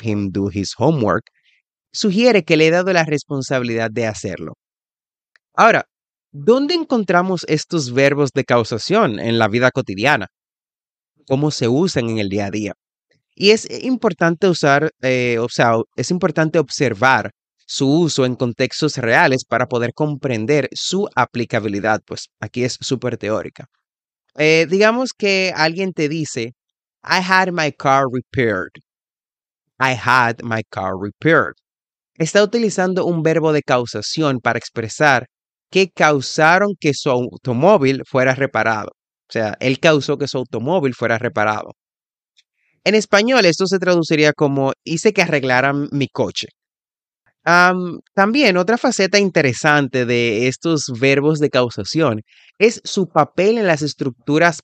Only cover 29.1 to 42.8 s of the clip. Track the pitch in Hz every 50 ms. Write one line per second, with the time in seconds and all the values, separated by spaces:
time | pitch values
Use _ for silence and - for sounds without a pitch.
29.1 | _ _ _ _ _ _ _ _ _ _ _ _ _ - 131 131 127 107 95 123
30.1 | 123 131 120 117 113 - - 117 113 110 107 _ - 101 95 92 95 92 101 104
31.1 | - - - 156 165 143 104 67 - _ _ _ _ _ _ _ _ _ _ _
32.1 | _ - 160 156 - 202 208 202 247 240 226 202 160 190 185 190 185 185 143 165
33.1 | 175 165 151 160 160 165 151 160 151 147 - - 135 123 120 - - 107 104 -
34.1 | - 160 156 143 131 120 - 120 113 117 - - - 120 110 107 - - 151 147
35.1 | 131 117 - - _ _ _ _ _ _ _ _ - 185 190 175 - - 170 151
36.1 | 151 135 127 - - - 156 160 175 190 202 208 190 - - 156 135 - - 147
37.1 | 127 123 123 - - - - 127 120 120 147 196 214 170 135 131 135 131 135 -
38.1 | - 131 131 135 127 123 139 131 - 110 110 113 110 107 95 - - _ _ _
39.1 | _ _ _ - - 117 110 104 - - - 131 135 - - 165 156 143 131 -
40.1 | 143 120 143 - - 131 127 - - 113 117 139 180 190 143 131 120 - 120 113
41.1 | 113 110 117 117 - 107 104 107 107 107 - - - _ _ _ _ _ _ _
42.1 | _ _ _ _ _ _ _ _ _ _ _ _ _ _